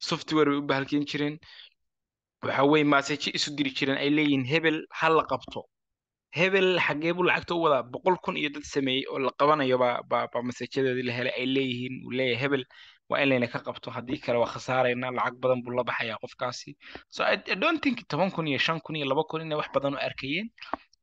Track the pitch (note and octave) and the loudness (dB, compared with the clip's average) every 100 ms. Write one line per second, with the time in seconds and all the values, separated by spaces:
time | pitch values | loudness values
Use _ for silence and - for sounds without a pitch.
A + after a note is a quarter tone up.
0 | - E3 - D#3 D3 C#3+ C#3+ C3+ C3+ D3 | -4 -4 2 4 4 4 2 0 0 0
1 | D3 D3 D3 D3+ - - - _ _ _ | 0 -2 -4 -4 -14 -20 -20 _ _ _
2 | _ _ _ - - B2 C#3 D3+ D3 C#3+ | _ _ _ -10 -4 2 6 6 6 4
3 | C#3 D3 - - - C#3+ C3+ C3 C#3 C3+ | 2 -4 -4 -4 -4 -2 -2 -2 -2 0
4 | C#3+ D3+ D3 C#3 B2+ D#3+ D#3+ D#3 - - | 2 2 4 2 2 2 2 0 -4 0
5 | D#3+ D#3+ - B2+ - - - _ _ _ | 4 4 2 -2 -6 -12 -14 _ _ _
6 | _ _ _ C#3+ F#3 F#3+ F#3 F3 D3+ D3 | _ _ _ 0 2 4 4 2 0 0
7 | D#3+ F3 F3+ D#3 - F3 E3 C3+ A#2+ B2+ | -2 0 2 2 0 0 4 2 0 -2
8 | F#3+ F3+ - E3 D3+ D3+ - D3 C3+ C3 | 0 0 -2 -4 -4 -6 -6 -2 0 0
9 | - C#3+ B2+ - C#3+ D#3 C3+ B2+ B2 A#2+ | -2 -2 -2 2 4 4 4 4 2 0
10 | - B2 A#2+ B2 B2 A#2+ B2 - C3+ B2+ | -2 -2 -2 -4 -4 -6 -6 0 0 0
11 | B2 A#2+ B2 A#2+ B2+ C3+ C3 B2 B2+ B2+ | -2 -2 -2 -2 0 0 0 -2 -6 -8
12 | B2 B2 C3 A#2 C#3 C#3 B2+ - - - | -6 -2 0 0 0 0 -4 -14 -20 -16
13 | - B2 C#3 C3 A#2+ - - A#2+ - A#2+ | -4 0 2 2 0 -4 -8 -10 -10 -10
14 | A#2+ C#3+ - A#2+ A2+ B2 - B2+ B2 B2 | -8 -6 0 0 0 -2 -2 0 2 0
15 | B2+ B2 A2+ B2 B2+ B2+ A#2+ B2 A#2+ - | -2 -2 -2 0 0 0 0 -2 -2 -2
16 | B2 G#2+ B2+ - B2+ - - C#3+ - - | -4 -8 -10 -8 -8 -8 -12 -18 -18 -20
17 | - - - - - G3 D4+ D#4+ C#4+ A#3+ | -12 -2 0 0 0 0 0 2 0 -2
18 | - D3 F#3 F3 D#3+ C3 - E3 - D#3 | -4 0 0 0 -2 0 0 -2 -4 -4
19 | C#3 C#3 D#3 D#3+ D#3+ D3+ - C#3 C#3 C3+ | -2 0 0 -4 -4 -4 -2 0 0 -2
20 | C3 - C3+ D#3+ A3+ - - - _ _ | -4 -6 -6 -6 -6 -12 -12 -12 _ _